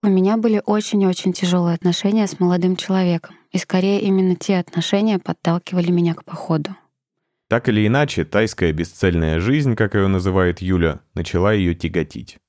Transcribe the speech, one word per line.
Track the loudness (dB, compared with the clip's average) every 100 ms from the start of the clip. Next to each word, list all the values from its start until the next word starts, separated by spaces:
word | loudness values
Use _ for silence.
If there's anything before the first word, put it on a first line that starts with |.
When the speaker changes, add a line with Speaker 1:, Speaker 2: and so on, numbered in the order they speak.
Speaker 1:
У | 2
меня | 2 2 2
были | 2 0 0
очень-очень | -2 0 0 0 0 -2
тяжелые | -2 0 0 0 0
отношения | -2 0 0 0 -2
с | 0
молодым | 0 2 0
человеком, | -2 -2 0 2 0 -4 -20 _
и | -6
скорее | -2 -2 0 0
именно | 2 2 2
те | 0 0 -2
отношения | -2 -4 -2 0 0 -2
подталкивали | -4 -4 -2 -2 -2 -2 2
меня | 2 2
к | -2
походу. | -10 -16 -4 -2 -2 -12 _ _ _ _ _ _ _
Speaker 2:
Так | -2 0
или | 2 2
иначе, | 2 0 -2
тайская | -2 0 -2 0 -2
бесцельная | 0 -6 -2 0 2 0 0
жизнь, | 0 0 0 0
как | 0
ее | 2 2
называет | 2 0 2 0 0
Юля, | -2 0 0 -2 _
начала | -8 -4 0 0
ее | 2 0
тяготить. | -2 -4 -4 -4 -8 -16 -20